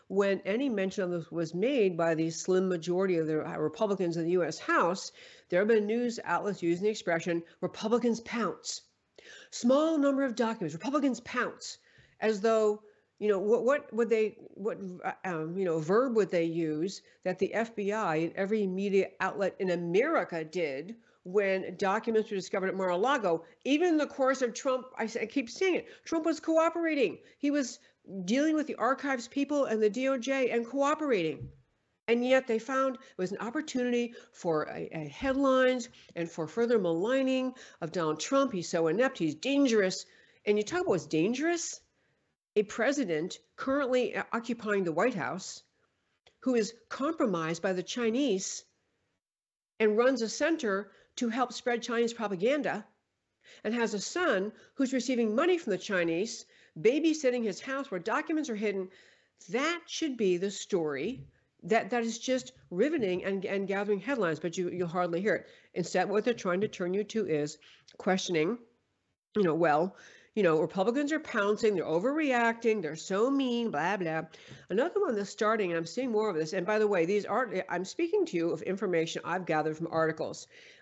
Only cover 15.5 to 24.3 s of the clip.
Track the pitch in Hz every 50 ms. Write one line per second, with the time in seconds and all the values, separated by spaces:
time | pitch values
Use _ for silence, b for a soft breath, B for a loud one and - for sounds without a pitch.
15.5 | 175 196 190 175 156 160 156 156 196 226 262 269 226 220 190 - 190 175 165 165
16.5 | 165 170 165 156 151 151 170 202 - - - b b b b 185 180 - 196 -
17.5 | - 208 226 226 - - 202 196 208 220 208 170 156 160 165 170 - - 196 190
18.5 | 220 220 202 185 185 190 196 202 190 196 185 - - - 180 185 - 196 196 180
19.5 | - - 196 185 175 175 175 170 170 202 269 320 330 240 180 - 175 160 160 156
20.5 | 170 180 165 143 131 135 160 190 233 - b b b b b 180 180 208 202 190
21.5 | 190 190 - - 180 - 202 190 196 220 226 233 226 220 214 - 208 190 180 -
22.5 | - 196 185 190 - 190 190 180 175 175 214 262 285 262 208 175 165 165 - B
23.5 | B B B 254 285 302 359 359 311 302 294 - - - 262 262